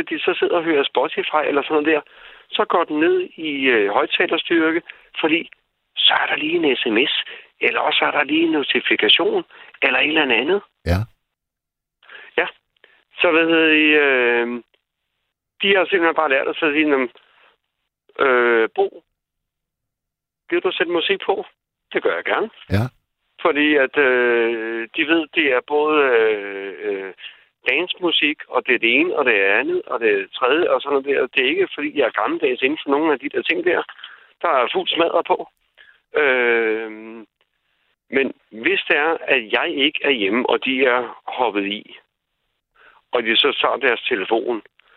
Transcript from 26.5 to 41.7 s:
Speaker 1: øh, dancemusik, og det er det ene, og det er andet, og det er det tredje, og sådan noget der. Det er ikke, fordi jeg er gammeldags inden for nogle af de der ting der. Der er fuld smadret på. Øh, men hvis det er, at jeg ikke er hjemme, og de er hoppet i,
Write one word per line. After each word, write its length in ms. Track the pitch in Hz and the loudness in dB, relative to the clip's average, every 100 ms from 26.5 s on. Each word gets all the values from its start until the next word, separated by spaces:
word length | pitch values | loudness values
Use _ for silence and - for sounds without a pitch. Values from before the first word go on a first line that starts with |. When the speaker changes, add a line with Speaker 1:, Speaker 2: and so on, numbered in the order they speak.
| 98 98 85 104 | -10 -10 -8 -6
Speaker 1:
øh, 240 | 98 95 90 - - _ _ - | -6 -8 -14 -20 -20 _ _ -2
dancemusik, 680 | 135 175 - 175 147 151 151 - | -2 -2 -4 -2 0 0 -2 -4
og 200 | 127 120 | -4 0
det 80 | 117 | 0
er 40 | |
det 140 | 117 123 | 2 2
ene, 160 | 165 - | 2 0
og 80 | 131 | 2
det 100 | 104 98 | 2 2
er 140 | 104 | 0
andet, 220 | 143 180 | 0 -4
og 180 | - 123 | -6 -2
det 100 | 113 | 0
er 60 | 101 | 0
det 140 | 95 | -2
tredje, 380 | - 123 151 160 | -4 0 0 0
og 120 | 131 | 0
sådan 120 | 135 | 0
noget 120 | 139 135 | -2 0
der. 220 | 131 131 | -2 0
Det 180 | - 127 | 0 0
er 40 | |
ikke, 180 | 175 175 - | 0 -2 -4
fordi 220 | 151 147 | -6 -2
jeg 60 | 120 | 0
er 120 | 104 | 0
gammeldags 400 | 110 165 156 123 | -2 -2 -2 0
inden 180 | 131 156 | -2 -2
for 60 | - | -2
nogle 240 | 139 160 | 0 2
af 60 | 135 | -2
de 100 | 139 | -4
der 120 | 127 | -6
ting 240 | - 165 175 | -4 -2 -2
der. 180 | 165 151 - - - - _ | -2 -4 -14 -20 -20 -20 _
Der 80 | 175 | -2
er 180 | 139 120 | 0 0
fuld 140 | 185 180 | -2 -4
smadret 380 | 156 170 170 - | -2 0 0 -2
på. 220 | 185 - _ _ _ - _ _ - | -4 -4 _ _ _ -20 _ _ -2
Øh, 680 | 147 127 120 117 113 110 110 107 113 113 107 _ _ _ _ _ _ _ _ | 0 2 2 2 0 -2 -6 -12 -16 -18 -20 _ _ _ _ _ _ _ _
men 240 | 127 135 - _ | -2 -2 -4 _
hvis 300 | 104 131 190 - | -6 -2 -2 0
det 80 | 160 | 0
er, 200 | 151 165 | 0 -2
at 300 | - 135 107 | -2 -2 0
jeg 160 | 117 151 | -2 -2
ikke 300 | 147 139 - | -2 -2 -2
er 60 | 147 | -2
hjemme, 380 | 131 98 113 - | 0 0 0 0
og 160 | 113 131 | 0 -2
de 200 | 131 131 | 0 2
er 360 | 123 117 - - | 0 -2 -10 -12
hoppet 380 | - 123 101 | -4 -2 -2
i, 320 | 98 | -4